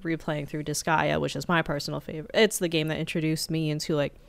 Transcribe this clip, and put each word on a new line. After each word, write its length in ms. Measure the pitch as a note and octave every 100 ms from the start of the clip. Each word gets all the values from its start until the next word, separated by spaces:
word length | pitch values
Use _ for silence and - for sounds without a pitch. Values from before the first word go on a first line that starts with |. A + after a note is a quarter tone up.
replaying 440 | E3 D#3+ - D3+ C#3+
through 160 | D3+
Disgaea, 560 | D3 D3+ - D#3 D3+ D#3
which 140 | D3
is 140 | D3 C#3+
my 140 | E3+
personal 360 | D#3+ D3 - D3
favorite. 320 | - D#3+ -
It's 280 | - G#3+ -
the 80 | F3
game 180 | E3 D#3
that 100 | D#3
introduced 520 | D#3+ F3 D#3 D#3+ -
me 200 | D#3+ D#3
into, 260 | D3+ - D#3
like, 180 | C#3+ -